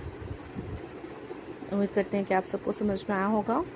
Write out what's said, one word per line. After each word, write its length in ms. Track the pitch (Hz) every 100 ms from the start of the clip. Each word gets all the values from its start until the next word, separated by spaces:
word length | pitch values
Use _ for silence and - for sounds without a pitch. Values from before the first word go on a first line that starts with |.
| - - - - - - - - - - - - - - - - -
उम्मीद 160 | 202 202 214
करते 220 | 190 202
हैं 80 | 196
कि 80 |
आप 100 | 190
सबको 280 | 190 196 -
समझ 340 | 208 214 190 -
में 60 | 196
आया 80 | 196
होगा। 380 | 220 214 240 370